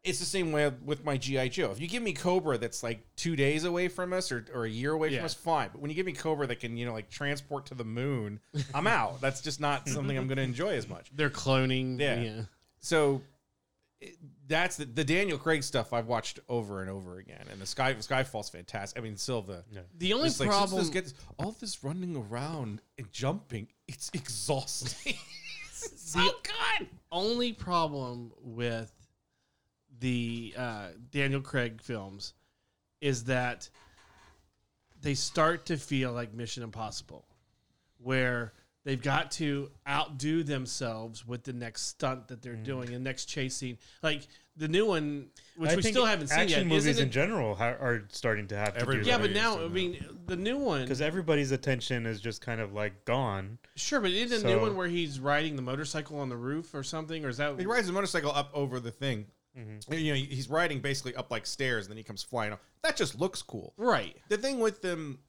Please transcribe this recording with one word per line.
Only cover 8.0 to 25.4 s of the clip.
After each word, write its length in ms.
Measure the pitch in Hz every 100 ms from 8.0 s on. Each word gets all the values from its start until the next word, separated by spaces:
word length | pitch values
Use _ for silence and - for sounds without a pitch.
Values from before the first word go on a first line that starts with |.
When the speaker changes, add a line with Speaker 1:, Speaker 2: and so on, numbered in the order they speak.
| 135 131 104 107 _ 151 135
Speaker 1:
I'm 120 | 139 190
out. 340 | 214 107 127
That's 180 | 135 131
just 220 | 156 143
not 260 | 147 139 143
something 300 | 139 135 135
I'm 100 | 131
gonna 140 | 131
enjoy 320 | 131 123 190 147
as 140 | 107
much. 200 | 87 -
Speaker 2:
They're 160 | 139 147
cloning. 720 | - 135 131 131 131 127 127
Speaker 1:
Yeah. 180 | 143 117
Speaker 2:
Yeah. 220 | 117 110 110 _ _ _
Speaker 1:
So 400 | - 165 143 139 139 _ _ _ _ _ _ _
it, 160 | 139 - 143 - 139
that's 300 | 156 180 -
the, 80 |
the 220 | 143 117 143
Daniel 320 | 170 202 143
Craig 260 | 165 160
stuff 300 | 135 131 110
I've 140 | 120 113
watched 300 | 120 - - -
over 320 | 120 104 98
and 80 | 95
over 300 | 98 92 90
again. 260 | - - -
And 120 | 104
the 40 | 98
Sky, 280 | - 131
Skyfall's 560 | 120 - 131 131 110 101
fantastic. 500 | 82 87 107 101 -
I 20 |
mean, 140 | 113 98
Silva. 480 | - 120 95 90 87
Speaker 3:
Yeah. 120 | 104 90 170
Speaker 2:
The 120 | 185
only 160 | 226 320
Speaker 1:
Just 140 | -
like, 80 | 160
Speaker 2:
problem 300 | 202 196 190
Speaker 1:
"Let's 100 | 165
get 240 | 175 156 - - -
all 120 | - 226
this 200 | 240 -
running 360 | 135 175 180 151
around 640 | 104 120 147 160 117 104 _ -
and 120 | 107
jumping. 560 | - 127 196 - 110 110 _ -
It's 240 | - -
exhausting." 1000 | 165 - 107 - 139 - - - - 285 -
<laughs> 40 | - -